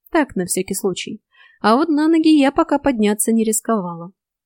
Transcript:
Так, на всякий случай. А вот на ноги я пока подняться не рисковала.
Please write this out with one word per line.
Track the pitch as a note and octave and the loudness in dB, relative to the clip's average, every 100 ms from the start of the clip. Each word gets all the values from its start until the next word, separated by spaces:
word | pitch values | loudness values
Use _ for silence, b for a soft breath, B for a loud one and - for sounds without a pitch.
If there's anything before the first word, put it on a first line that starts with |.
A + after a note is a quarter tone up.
| _ | _
Так, | E4+ C#4+ F#3+ | -2 -2 -4
на | F3+ | -4
всякий | - F#3 F#3+ | -4 -4 -4
случай. | G3+ F3 - G#3+ _ b b b | -4 -4 -10 -14 _ b b b
А | G#3 A#3 | 2 2
вот | E4 | 2
на | D4 D#4 | 0 2
ноги | E4 D#4+ D#4 | 2 4 4
я | C4+ | 4
пока | C#4 E4 C#4+ | 2 0 0
подняться | C#4+ A#3+ G#3 G#3+ - | 0 0 0 0 0
не | A3+ A3 | 0 0
рисковала. | G#3+ - A3+ F3 E3+ E3+ - _ _ | -2 -2 -4 -4 -10 -14 -20 _ _